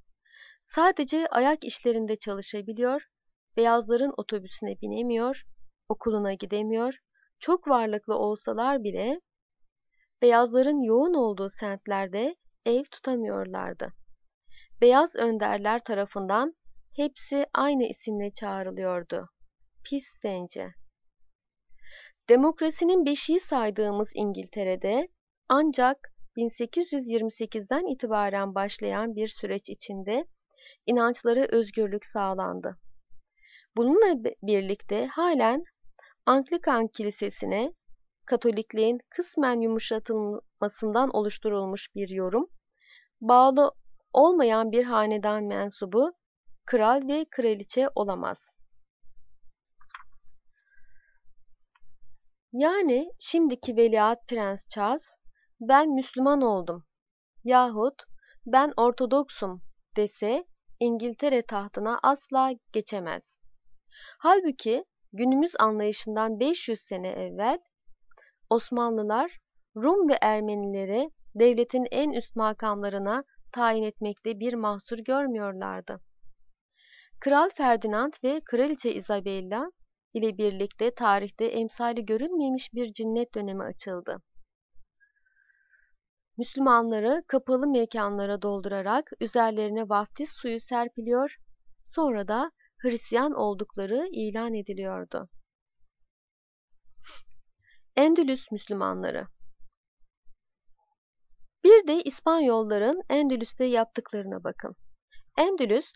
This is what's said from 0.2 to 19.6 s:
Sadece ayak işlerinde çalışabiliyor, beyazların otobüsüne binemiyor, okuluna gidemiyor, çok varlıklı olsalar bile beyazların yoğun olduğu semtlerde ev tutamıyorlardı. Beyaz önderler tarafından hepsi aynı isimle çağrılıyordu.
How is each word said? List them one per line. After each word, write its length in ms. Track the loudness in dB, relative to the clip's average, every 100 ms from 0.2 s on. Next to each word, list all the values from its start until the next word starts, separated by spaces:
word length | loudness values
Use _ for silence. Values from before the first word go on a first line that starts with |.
| _ -20 -20 _ _
Sadece 520 | 2 2 2 0 -2 0
ayak 360 | 2 2 0
işlerinde 520 | -4 -4 -2 0 -2 -6
çalışabiliyor, 840 | -6 -10 -10 -10 -10 -4 -2 -2 -6 _ _ _ _ 0
beyazların 580 | 4 4 2 0 0 -2
otobüsüne 640 | -6 -8 -8 -10 -8 -6
binemiyor, 640 | -6 -4 -2 -2 -2 -4 -10 -16 -18 _ -8
okuluna 460 | -4 -2 0 -2
gidemiyor, 600 | -4 -4 -4 -2 -2 -2 -4 _ _ _ _
çok 280 | 0 0 4
varlıklı 460 | 2 2 -2 -2
olsalar 680 | 0 0 -2 -4 -2 0 0
bile 360 | -2 -4 -2 -4 -8 _ _ _ _ _ _ _ _ _
beyazların 600 | 6 8 6 4 4 2
yoğun 320 | 4 4 4
olduğu 360 | 4 2 0 -6
semtlerde 840 | -6 -8 -6 -4 -4 -2 -4 -4 -6 _ _ 0
ev 180 | 0
tutamıyorlardı. 1080 | 0 -8 -4 -2 -2 -4 -6 -6 -8 -8 -10 -12 -20 -20 _ _ -20 -20 -18 4
Beyaz 340 | 6 8 4
önderler 720 | 0 -2 0 -2 -2 -2 -2
tarafından 720 | -2 -4 -4 -4 0 0 0 -4 -18 -20 -10 -4
hepsi 500 | -4 -4 -6 -2 0
aynı 300 | 0 2 2
isimle 500 | -2 -4 -8 -6 -6
çağrılıyordu. 920 | -8 -8 -8 -8 -6 -4 -4 -6 -8 -10 _ -20 _